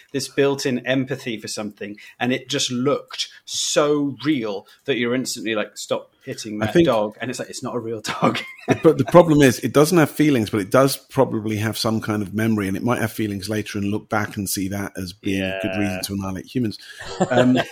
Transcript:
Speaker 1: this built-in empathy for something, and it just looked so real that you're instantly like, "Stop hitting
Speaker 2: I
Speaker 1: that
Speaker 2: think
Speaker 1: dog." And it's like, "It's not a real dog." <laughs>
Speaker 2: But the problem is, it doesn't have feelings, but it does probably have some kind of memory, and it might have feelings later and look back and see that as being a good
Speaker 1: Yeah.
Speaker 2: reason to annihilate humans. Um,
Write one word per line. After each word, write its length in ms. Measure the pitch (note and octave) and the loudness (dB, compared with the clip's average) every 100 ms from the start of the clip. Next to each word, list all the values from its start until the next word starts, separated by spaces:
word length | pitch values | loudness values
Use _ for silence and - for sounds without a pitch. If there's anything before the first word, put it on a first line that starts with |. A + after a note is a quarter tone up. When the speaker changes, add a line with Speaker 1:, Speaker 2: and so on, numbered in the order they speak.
| - | -10
Speaker 1:
this 160 | C#3 - | -8 -4
built-in 560 | - C#3 C#3 C#3+ B2 B2 | 0 0 0 -2 -2 -2
empathy 540 | C3+ C3 C3 B2 G#2+ | -2 -2 -6 -6 -8
for 80 | A2 | -8
something, 500 | - G#2 - G#2 G#2 - - | -10 -10 -10 -14 -14 -16 -4
and 120 | A#2+ | -2
it 180 | C3 - | -2 -4
just 220 | C#3+ - | -4 -4
looked 580 | B2 C3+ - - - - - - | -2 0 -2 -4 -10 -10 -12 -10
so 680 | - - E3+ D3 D3 C#3+ A#2 | -6 -2 2 2 2 0 -2
real 440 | C#3 C#3 A2 G2 - _ - | -2 0 -2 -6 -10 _ -4
that 120 | A#2+ | 0
you're 180 | A#2+ B2+ | 0 0
instantly 400 | A#2 A#2 G#2 G#2+ | -4 -6 -4 -2
like, 200 | G2+ - | -4 -8
"Stop 380 | - F3 - _ | -6 -6 -6 _
hitting 380 | C3+ A#2+ A2 G#2+ | -14 -12 -8 -4
Speaker 2:
I 60 | A2+ | 0
Speaker 1:
that 60 | |
Speaker 2:
think 120 | F3 D#3+ | 4 4
Speaker 1:
dog." 320 | A2 G#2 - | 4 0 -4
And 100 | A#2 | -8
it's 80 | A#2+ | -8
like, 120 | A2+ | -10
"It's 140 | - | -10
not 120 | B2 A#2+ | -8 -6
a 40 | |
real 200 | A2+ A2 | -6 -8
dog." 400 | - - - - - | -8 -2 0 0 -6
<laughs> 40 | - - - | -6 -2 2
Speaker 2:
But 160 | D#3+ C#3 | 4 4
the 60 | C3 | 6
problem 360 | F3 E3 D3 | 8 8 8
is, 160 | C3+ - | 6 6
it 140 | B2 | 2
doesn't 240 | C#3 D#3 F3 | 4 6 4
have 140 | C#3+ | 4
feelings, 400 | - D3+ B2+ G#2 | 2 2 2 0
but 100 | A2 | -2
it 80 | G2 | 2
does 260 | C3 C#3 - | 4 4 2
probably 600 | - C#3 A#2+ A2+ G#2+ G#2+ | -2 0 2 0 -2 -2
have 180 | A2 - | -2 -2
some 260 | A#2 A2 | 0 0
kind 200 | A2+ G#2 | 0 -2
of 140 | F#2+ G#2 | -2 0
memory, 320 | A2+ G#2+ F#2+ | 2 2 0
and 100 | F#2+ | -2
it 60 | |
might 180 | A#2+ G2+ | 0 0
have 100 | A2 | -2
feelings 380 | - G#2+ G2+ G2 | -2 -4 -4 -4
later 300 | G#2+ G2+ G#2 | -4 -4 -4
and 100 | G2+ | -2
look 200 | G#2 - | -4 -2
back 280 | G#2+ G#2 A2 | -2 -2 -6
and 100 | F#2+ | -6
see 200 | G2+ F#2+ | -4 -4
that 260 | G2+ G2 - | -4 -8 -8
as 160 | F2+ | -10
being 300 | - G2+ F#2+ | -8 -4 -2
a 180 | F#2+ F#2+ | -2 -4
good 100 | F#2+ | -4
Speaker 1:
Yeah. 60 | F#2+ | -2
Speaker 2:
reason 220 | G2+ F#2 | -2 -4
to 100 | F#2 | -6
annihilate 320 | G2 F#2+ F#2 - | -6 -6 -8 -6
humans. 320 | B2+ A2+ - - - - - E3+ | -4 -4 -6 -14 -16 -10 -4 0
Um, 260 | B2 B2 B2+ - | 4 4 4 2